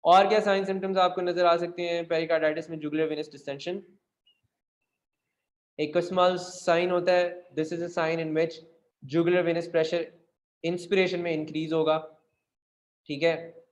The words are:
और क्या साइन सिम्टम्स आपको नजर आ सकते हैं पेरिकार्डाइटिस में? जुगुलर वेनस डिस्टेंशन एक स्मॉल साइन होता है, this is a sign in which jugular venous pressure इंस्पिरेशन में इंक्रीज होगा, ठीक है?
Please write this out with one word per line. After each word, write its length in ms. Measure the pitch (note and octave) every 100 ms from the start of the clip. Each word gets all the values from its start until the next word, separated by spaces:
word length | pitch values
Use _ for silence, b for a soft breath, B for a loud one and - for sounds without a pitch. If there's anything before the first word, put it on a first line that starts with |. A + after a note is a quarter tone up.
और 240 | D#3+ F#3 G3+
क्या 120 | G#3+
साइन 260 | G3+ G3 F#3+
सिम्टम्स 320 | F#3+ F#3+ F#3+
आपको 240 | F3+ F#3
नजर 240 | F3+ F3 F3
आ 120 | E3+
सकते 240 | E3+ F3
हैं 260 | F3 E3+ E3+
पेरिकार्डाइटिस 600 | E3 D#3+ D#3+ D#3 D#3 E3
में? 100 | D#3+
जुगुलर 280 | D3+ D#3 D#3
वेनस 240 | D3+ D#3
डिस्टेंशन 520 | C#3 - C#3 E3+ G3 - _ _ _ _ _ _ _ _ _ _ _ _ _ _ _ _ _ _ -
एक 180 | D3+ F3
स्मॉल 400 | F3 F#3 F3+ F3+
साइन 540 | F3+ - - E3+ F3+
होता 220 | F3+ F3
है, 360 | F3+ F3 F3 - C#3+
this 180 | D#3+
is 60 | E3+
a 100 | E3+
sign 300 | F3 D#3+ E3
in 140 | D#3+ D#3
which 200 | E3 - - _ _ _
jugular 400 | C3+ D#3+ E3+ F3+
venous 260 | E3+ E3+ E3
pressure 320 | E3+ D#3+ F3 D#3+ _ _ _ _ _
इंस्पिरेशन 560 | E3 F3 - G3 F3+ F3
में 120 | E3+
इंक्रीज 420 | D#3 D#3 D#3 D#3
होगा, 240 | D#3+ D#3 D#3 D#3 - _ _ _ _ _ _ _ _ -
ठीक 160 | C#3+
है? 420 | E3 D#3+ - - _